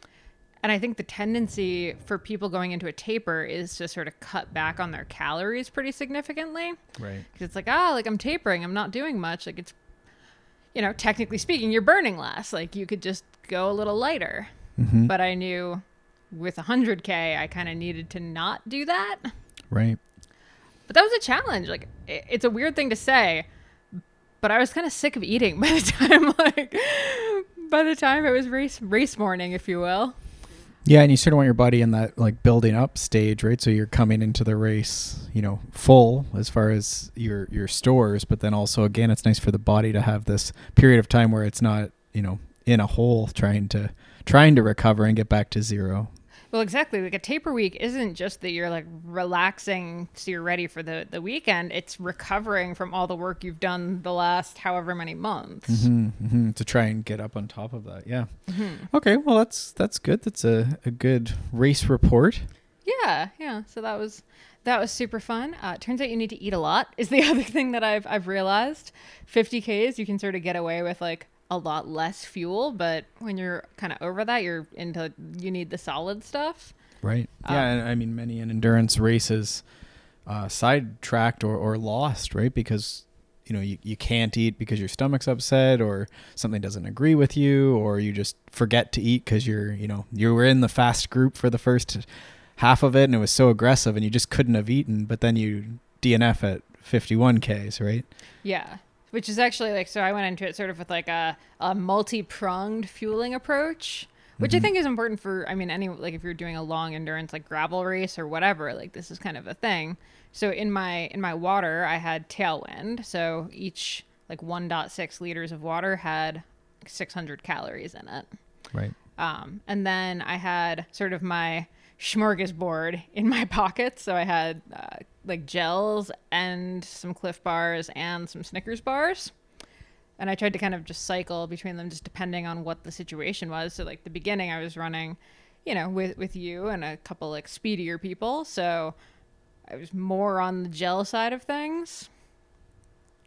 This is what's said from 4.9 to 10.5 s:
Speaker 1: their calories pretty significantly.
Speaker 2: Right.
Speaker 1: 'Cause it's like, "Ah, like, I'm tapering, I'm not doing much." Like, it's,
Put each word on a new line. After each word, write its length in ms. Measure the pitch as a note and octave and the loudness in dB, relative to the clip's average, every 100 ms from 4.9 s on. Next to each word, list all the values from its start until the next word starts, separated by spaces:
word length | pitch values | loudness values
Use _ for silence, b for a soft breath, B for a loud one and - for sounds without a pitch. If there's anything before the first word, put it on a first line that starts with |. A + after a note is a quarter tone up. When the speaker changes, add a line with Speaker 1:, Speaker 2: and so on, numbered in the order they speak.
Speaker 1:
their 120 | D3 C#3 | -10 -14
calories 640 | - D3 D#3+ G3 A#3+ B3+ | -8 -6 -4 -4 -6 -8
pretty 200 | - C4+ | -8 -8
significantly. 840 | C4 C4+ C#4+ D4 D4+ D#4+ D#4+ E4+ E4+ _ - | -8 -8 -8 -8 -10 -10 -8 -10 -10 _ -14
Speaker 2:
Right. 240 | G#2 G2 - | -12 -12 -14
Speaker 1:
'Cause 80 | - | -14
it's 140 | F3+ F#3+ | -12 -8
like, 100 | G#3+ | -2
"Ah, 240 | C#4+ F4 | 0 2
like, 140 | C4+ A3 | 0 -2
I'm 120 | G#3+ | -4
tapering, 440 | B3+ E4 A3 F3 | -4 -4 -2 -2
I'm 120 | F3 | -2
not 160 | G3 G#3 | -6 -6
doing 260 | A#3 D4+ A#3+ | -6 -6 -4
much." 280 | E3+ E3+ - | -6 -8 -12
Like, 120 | E3 | -16
it's, 140 | E3+ - _ - _ b b b b | -18 -20 _ -20 _ b b b b